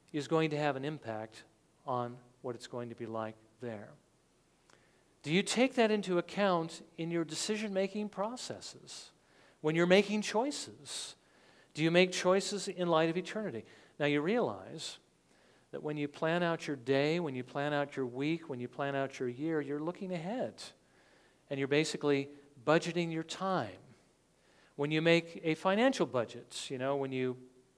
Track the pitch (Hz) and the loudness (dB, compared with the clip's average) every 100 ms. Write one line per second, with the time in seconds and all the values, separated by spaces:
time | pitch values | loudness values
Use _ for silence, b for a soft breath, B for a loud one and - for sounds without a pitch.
0 | _ 151 131 160 160 147 147 131 139 156 | _ -8 0 2 2 0 0 -2 -4 -8
1 | 117 110 110 - - _ _ _ 139 123 | -8 -8 -10 -14 -20 _ _ _ -4 -2
2 | 120 123 - _ 127 117 - 123 120 113 | -4 -8 -20 _ -8 -8 -8 -8 -8 -8
3 | 113 110 110 107 _ _ 123 104 113 151 | -8 -6 -6 -10 _ _ -10 -10 -12 -20
4 | _ _ _ _ _ b b b b b | _ _ _ _ _ b b b b b
5 | b b 143 175 196 214 254 254 220 214 | b b 0 2 2 2 2 4 2 2
6 | 185 175 170 190 202 175 165 - - - | 0 -2 0 0 2 2 0 -8 -14 -8
7 | 165 170 160 151 - 214 214 190 196 214 | -2 -2 -2 -4 -4 -4 -2 -2 -2 -2
8 | 208 196 214 254 - 98 - - - - | -6 -4 -6 -6 -10 -10 -12 -16 -16 -16
9 | - _ b b b b 151 165 175 190 | -18 _ b b b b 0 4 8 8
10 | 196 214 - 208 277 285 - - 143 - | 8 0 0 0 0 -4 -10 -14 -14 -12
11 | - - b b b b b - 160 175 | -12 -14 b b b b b 0 4 6
12 | 185 180 180 190 196 202 202 180 175 160 | 6 4 4 4 2 -4 -6 -2 2 4
13 | 165 170 180 214 202 113 B B B - | 4 2 -4 -6 -6 -8 B B B -2
14 | 147 147 156 240 151 95 101 156 - - | 2 2 2 0 0 -4 -10 -12 -12 -14
15 | _ _ b b b b b 143 151 151 | _ _ b b b b b -8 -4 -2
16 | 143 143 160 175 170 165 - 139 120 135 | -4 -2 0 2 2 0 -4 -4 2 4
17 | 151 170 160 131 123 143 143 147 143 139 | 4 2 -2 -4 -6 -4 0 0 -2 -2
18 | 127 123 147 165 - 123 123 - 139 139 | -4 -2 -2 -2 -4 -8 -8 -4 -2 -2
19 | 135 - 127 123 156 160 139 147 156 175 | -2 -2 -4 -2 -2 -2 -2 -4 -4 -6
20 | 190 175 175 247 - - - - b b | -6 -6 -4 -4 -6 -8 -16 -20 b b
21 | b b b b - 139 135 147 156 - | b b b b -8 -4 2 2 2 0
22 | 147 139 139 B B - - 165 170 165 | 2 2 0 B B -4 4 4 4 -2
23 | 165 160 160 - 190 180 107 92 - - | -2 -4 -6 -6 -2 0 -2 -8 -20 -20
24 | _ _ _ b b b b - 147 156 | _ _ _ b b b b -4 0 2
25 | 165 170 165 - 165 156 190 202 262 262 | 6 6 4 -2 -2 2 2 4 4 4
26 | 117 123 110 120 - - - 131 135 143 | 0 0 -2 -6 -14 -12 -8 -4 -2 0
27 | 135 131 127 127 - - _ | -2 0 -2 -4 -10 -20 _